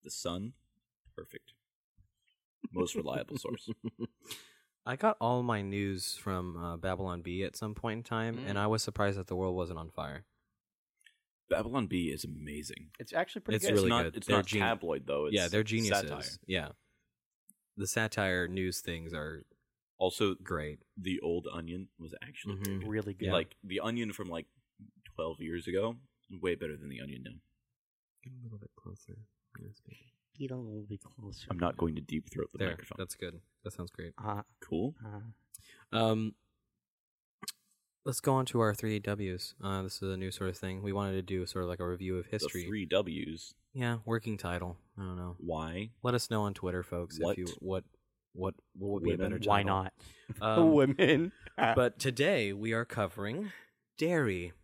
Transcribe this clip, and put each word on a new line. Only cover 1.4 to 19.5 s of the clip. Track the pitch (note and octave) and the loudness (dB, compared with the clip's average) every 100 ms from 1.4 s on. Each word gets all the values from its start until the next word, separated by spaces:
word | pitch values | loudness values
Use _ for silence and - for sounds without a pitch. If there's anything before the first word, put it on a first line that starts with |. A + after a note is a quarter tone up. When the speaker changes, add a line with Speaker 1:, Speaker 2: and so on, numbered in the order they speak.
| _ _ _ _ _ _ _ _ _ _ _ _ - | _ _ _ _ _ _ _ _ _ _ _ _ -8
Speaker 1:
Most | F2 F3 A3 | -2 -2 0
reliable | D3+ B2+ - C#3 | -2 -4 -4 -6
source. | - B2 - A2+ A#2 - A#2 _ - | -6 -8 -6 -6 -6 -6 -10 _ -14
Speaker 2:
<laughs> | - - _ _ _ - | -14 -14 _ _ _ -6
I | C3 | 2
got | A3 G#3+ | 2 4
all | A2+ B2 | 4 4
my | B2 A2 | 4 2
news | G2 G2+ G2+ F#2+ - - | 2 0 0 0 -4 -6
from, | - F#2 F2+ E2+ | -2 -2 -2 -4
uh, | F2 E2+ | -6 -4
Babylon | F#2 F#2 F#2+ F2 | -2 -2 -2 -4
Bee | E2+ F2+ | -4 -2
at | F#2+ - | -4 -4
some | G#2+ | -6
point | G#2+ A#2 A2 | -4 -2 -4
in | |
time, | A#2 A2+ A2+ A#2 | -2 -2 0 -2
Speaker 3:
Mm. | C3 | -2
Speaker 2:
and | G2+ | 2
I | G#2 | 4
was | A2 | 4
surprised | - G2+ G2+ G2 | 0 2 2 2
that | F2+ | -2
the | F#2 | 0
world | F#2+ F#2 | 0 0
wasn't | F2 E2+ | -2 -4
on | E2 | -8
fire. | - D2+ C#2+ - _ _ _ _ _ _ _ - _ _ _ _ | -6 -6 -8 -12 _ _ _ _ _ _ _ -20 _ _ _ _
Speaker 1:
Babylon | D#2+ A2 C3 G2+ | -2 0 0 0
Bee | F2+ E2+ | 0 0
is | C#2 | -4
amazing. | - D#2 D2+ D2 D2+ - D#2 - | -8 -8 -8 -8 -10 -12 -16 -16
Speaker 3:
It's | - | -4
actually | E3 - - | -2 -2 -4
pretty | - G#2+ | 0 2
Speaker 2:
It's | G2 | 4
Speaker 3:
good. | |
Speaker 1:
It's | G#2 | 6
Speaker 2:
really | F#2+ | 6
Speaker 1:
not, | A#2 E2+ | 4 2
Speaker 2:
good. | F#2 | -2
Speaker 1:
it's | - | 2
Speaker 2:
They're | A#2 | 4
Speaker 1:
not | F#2+ | 4
Speaker 2:
gen-, | G#2+ | 2
Speaker 1:
tabloid, | G#2+ A2 E2+ D2 C#2 | 2 2 0 -2 0
though. | C#2+ D2+ | 0 2
It's | G2+ | 2
Speaker 2:
yeah, | F2 | 4
they're | G2+ | 2
geniuses. | A2 A2+ A2 G2+ F2 | 2 2 4 2 2
Speaker 1:
satire. | - - - - | -4 -8 -10 -2
Speaker 2:
Yeah. | F#2 D2+ - _ _ _ _ _ _ _ - _ - | -2 -2 -10 _ _ _ _ _ _ _ -20 _ -8
The | G2 | -2
satire | - A2 - G2 F2+ F2 | 0 0 2 2 2 0
news | F#2+ F#2 F2 | 0 -2 -2
things | - E2+ E2 | -6 -8 -6
are | E2+ D#2 D#2 - | -6 -6 -8 -14